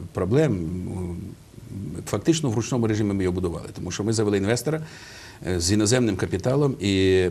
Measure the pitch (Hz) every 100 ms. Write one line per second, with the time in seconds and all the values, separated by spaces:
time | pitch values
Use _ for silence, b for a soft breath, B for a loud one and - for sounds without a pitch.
0 | 90 - 90 131 151 95 80 90 92 92
1 | 90 87 95 - - - - 98 98 87
2 | - 104 - 160 143 110 110 127 113 107
3 | 107 98 92 90 90 78 - - 90 -
4 | 104 110 104 101 98 120 156 156 156 B
5 | B B B B - 90 85 104 107 127
6 | 117 95 90 90 127 139 143 - 98 98
7 | 95 95 90